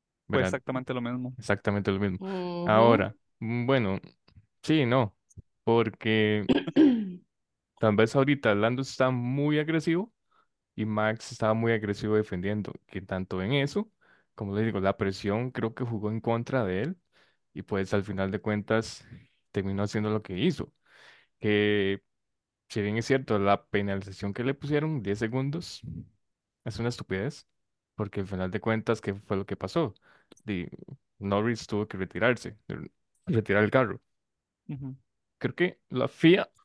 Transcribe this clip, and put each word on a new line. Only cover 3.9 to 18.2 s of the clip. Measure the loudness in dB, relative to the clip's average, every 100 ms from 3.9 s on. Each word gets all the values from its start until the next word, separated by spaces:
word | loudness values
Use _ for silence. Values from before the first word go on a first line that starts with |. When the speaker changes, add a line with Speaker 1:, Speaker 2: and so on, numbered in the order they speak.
| -2 -6 -20 _ -20 -20 _
Speaker 2:
sí, | 0 2 4
no, | 4 2 -2 _ -20 -20 _
porque | 2 4 4 0 0 4 4 2 2 0 2 4
Speaker 3:
<clears throat> | 6 6 0 -8 _ _ _ _ _ _
Speaker 2:
tal | 2 4
vez | 4 4
ahorita | 2 2 2 2
Lando | 2 0
está | -4 0 0
muy | 0 -2 -2 0 0
agresivo | 0 0 0 0 -2 _ _ _ _ _ _ -6
y | -2
Max | 0 0 -2 -8
estaba | -2 0
muy | 2 2
agresivo | 0 0 -4 0 2
defendiendo, | 2 -2 -2 -4 -4 -10 _
que | -12
tanto | -6 -6 -4 -4
en | 0
eso, | 0 0 -2 -6 _ _ _ _ -10
como | -4 -2
les | 0
digo, | 0
la | 0 0
presión | -2 -2 -2 -2 -2
creo | -4 -6 -4
que | -6
jugó | -4 -4
en | -4
contra | -2 -2 -2 -2 0
de | -2
él | -2 -6 _ _ _ _ _
y | -14
pues | -4 -4 0 -2
al |
final | -2 -2